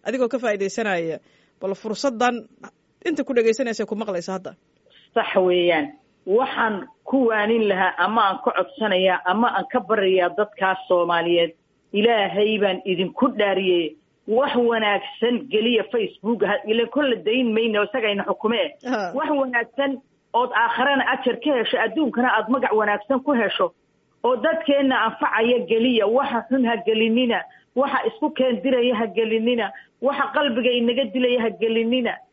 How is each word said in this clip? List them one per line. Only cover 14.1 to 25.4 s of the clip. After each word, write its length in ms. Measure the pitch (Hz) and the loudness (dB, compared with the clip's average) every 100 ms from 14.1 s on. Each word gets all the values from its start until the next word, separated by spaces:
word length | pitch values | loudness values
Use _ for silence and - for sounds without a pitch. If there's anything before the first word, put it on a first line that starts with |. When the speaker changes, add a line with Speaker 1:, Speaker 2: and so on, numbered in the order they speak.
| _ - | _ -2
Speaker 2:
wax 280 | 226 277 240 | 0 2 2
wanaagsan 880 | 233 226 214 196 - - 233 240 139 | 2 2 0 0 -4 -4 -2 -2 -2
geliya 360 | 202 226 233 - | -2 2 0 0
Facebook, 500 | 240 202 - 202 226 | -4 -4 -6 -4 -2
ha, 120 | 196 - | 0 -2
ileen 240 | 214 226 233 | 0 -2 0
kolle 300 | 277 285 220 | 0 0 0
dayn 320 | 175 247 240 | 0 0 0
mayno, 300 | 220 233 208 | 0 0 0
isagayna 400 | 208 262 214 202 | -2 -2 -2 -2
xukume. 400 | 196 190 220 233 160 - | -4 -2 -2 0 -2 -6
Speaker 1:
Aha. 320 | 247 247 185 | -6 -4 -4
Speaker 2:
Wax 160 | 269 302 | -4 -2
wanaagsan 720 | 285 262 240 233 - 277 262 _ _ _ | -2 0 -2 -4 -4 -4 -4 _ _ _
ood 180 | 233 247 | -2 0
aakharana 540 | 214 233 - 269 277 226 | 0 0 2 2 2 0
ajar 300 | 254 254 - | 0 -2 -2
ka 120 | 302 | 0
hesho, 240 | 262 214 240 | 0 0 0
adduunkana 500 | 226 - 285 226 247 | 0 0 -2 0 0
aad 160 | 214 220 | 0 0
magac 240 | 262 233 | -2 2
wanaagsan 480 | 214 208 208 - 262 | 0 2 -2 -2 -2
ku 80 | 277 | 0
hesho, 400 | 254 202 - 180 _ _ _ _ _ | 0 0 0 -2 _ _ _ _ _
oo 120 | 233 247 | 0 0
dadkeenna 600 | 302 320 302 285 269 247 | 0 0 2 2 2 2
anfacaya 560 | 220 - - 220 | 0 -2 -2 0